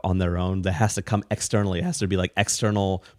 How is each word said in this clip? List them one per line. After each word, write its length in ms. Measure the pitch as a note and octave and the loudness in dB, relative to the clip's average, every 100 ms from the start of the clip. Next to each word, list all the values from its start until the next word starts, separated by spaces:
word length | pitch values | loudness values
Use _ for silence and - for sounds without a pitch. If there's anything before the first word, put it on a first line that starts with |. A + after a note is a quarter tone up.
on 160 | F#2 F#2 | 0 2
their 180 | F2+ F2 | 2 0
own. 240 | F2+ F#2+ | 0 0
That 120 | F#2 | -2
has 200 | F2 G#2+ - | 2 0 0
to 60 | |
come 220 | G2 G#2 - | -2 -2 -2
externally. 500 | G#2 - A2 G2+ F2+ | -4 -2 0 0 0
It 40 | |
has 140 | F3+ E3+ | -2 -2
to 100 | G2 | 0
be, 80 | F#2 | 0
like, 160 | F#2 - | 0 0
external 680 | G#2 - G#2+ G#2 G2 F#2 - | 0 0 0 2 0 -2 -6